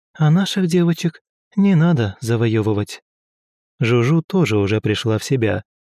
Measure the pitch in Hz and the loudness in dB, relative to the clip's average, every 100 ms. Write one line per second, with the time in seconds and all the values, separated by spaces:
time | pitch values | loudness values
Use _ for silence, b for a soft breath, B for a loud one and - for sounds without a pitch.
0 | _ - 151 165 190 - 185 175 170 165 | _ -2 2 2 0 -2 0 0 0 -2
1 | 165 - _ _ _ - 196 180 170 156 | -4 -8 _ _ _ -2 2 4 2 2
2 | 107 - 110 113 117 110 107 104 104 - | -2 -4 -4 -2 0 0 0 -2 -4 -10
3 | _ _ _ _ _ _ _ _ 117 123 | _ _ _ _ _ _ _ _ 0 2
4 | 120 165 - 190 139 107 101 107 110 104 | 2 0 0 0 0 0 0 -2 -2 -2
5 | 113 110 - 135 110 95 - _ _ | -2 -4 -2 -2 -2 -4 -8 _ _